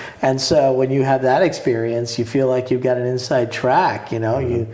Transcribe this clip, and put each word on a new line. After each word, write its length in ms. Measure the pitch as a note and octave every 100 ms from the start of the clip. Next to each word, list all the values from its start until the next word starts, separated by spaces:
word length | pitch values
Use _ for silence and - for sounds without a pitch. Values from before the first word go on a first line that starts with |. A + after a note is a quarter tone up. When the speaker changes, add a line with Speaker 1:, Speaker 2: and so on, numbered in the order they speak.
| - -
Speaker 1:
And 180 | C#3 C3
so 320 | - D#3+ C3+
when 180 | C3 C3
you 120 | C3+
have 180 | C3+ C3+
that 220 | C3 C#3
experience, 760 | F3+ - - A2+ A#2 A#2 A#2 -
you 60 |
feel 240 | A2+ C#3 C3
like 220 | B2+ B2
you've 120 | B2+
got 140 | B2+ B2
an 80 |
inside 480 | B2 B2+ - C3 A2+
track, 580 | - B2+ D3 F3 G#2+ -
you 80 | A#2
know, 180 | A2 C3
Speaker 2:
Mm-hmm. 140 | B2
Speaker 1:
you, 160 | A#2+ A2